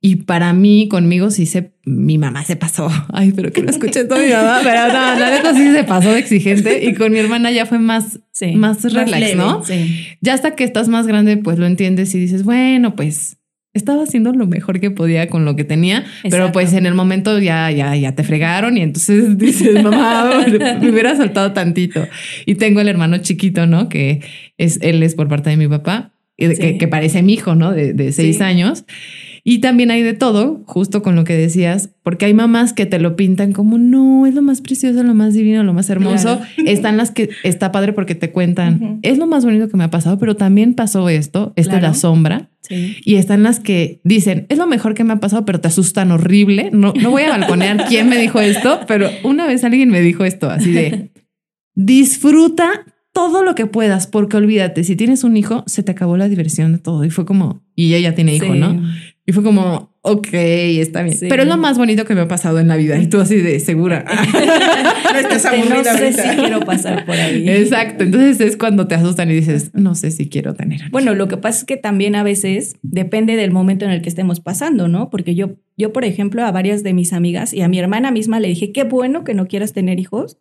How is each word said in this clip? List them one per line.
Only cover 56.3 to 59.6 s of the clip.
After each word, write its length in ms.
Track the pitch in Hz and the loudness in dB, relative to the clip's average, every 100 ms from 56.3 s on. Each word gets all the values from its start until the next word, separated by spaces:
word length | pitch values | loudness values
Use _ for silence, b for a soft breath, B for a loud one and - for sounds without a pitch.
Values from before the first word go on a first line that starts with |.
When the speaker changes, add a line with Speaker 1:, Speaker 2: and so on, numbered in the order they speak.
| 196 160 160 160 | 0 -2 0 0
Speaker 1:
de 80 | 170 | 0
todo". 240 | 165 165 147 | -2 -2 -2
Y 40 | |
fue 140 | 160 165 | -2 0
como, 380 | 196 151 - _ - | 0 0 -4 _ -2
y 180 | 160 | 0
ella 160 | 170 175 | 2 0
ya 60 | 165 | 0
tiene 180 | 160 151 | 0 0
hijo, 160 | 190 | 0
Speaker 2:
Sí. 60 | 135 | 0
Speaker 1:
¿no? 220 | 170 175 170 B B _ - | 2 0 -4 B B _ -2
Y 40 | |
fue 100 | 190 | 0
como, 480 | 208 202 | 2 2